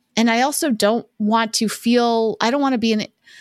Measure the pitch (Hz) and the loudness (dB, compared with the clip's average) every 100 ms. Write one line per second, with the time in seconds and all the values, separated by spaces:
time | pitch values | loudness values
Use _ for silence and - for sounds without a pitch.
0 | _ - 233 233 269 285 320 214 202 233 | _ -2 0 2 0 0 -2 0 0 0
1 | - - 208 226 226 - 214 - 233 240 | -4 -6 0 0 0 -2 -4 -2 0 2
2 | 233 226 220 - 220 285 269 247 226 214 | 2 0 0 0 -2 0 0 0 0 -2
3 | - _ _ - | -4 _ _ -20